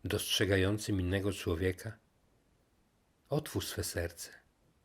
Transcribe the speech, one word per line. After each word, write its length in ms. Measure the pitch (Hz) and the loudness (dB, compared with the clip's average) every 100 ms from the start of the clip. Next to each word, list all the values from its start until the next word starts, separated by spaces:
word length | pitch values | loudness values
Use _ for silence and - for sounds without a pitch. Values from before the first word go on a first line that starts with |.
dostrzegającym 960 | 98 101 - - 95 95 95 107 - 98 | 0 -2 0 0 4 4 4 2 0 0
innego 320 | 90 98 98 | 2 2 0
człowieka? 640 | 92 - 82 92 92 113 - _ _ _ _ _ _ _ _ _ _ _ _ _ | -2 -2 2 0 0 -8 -12 _ _ _ _ _ _ _ _ _ _ _ _ _
Otwórz 380 | 147 151 104 - | -2 0 -4 -4
swe 180 | - | -4
serce. 460 | - - 82 - - - _ _ _ _ | -4 -2 -4 -6 -14 -14 _ _ _ _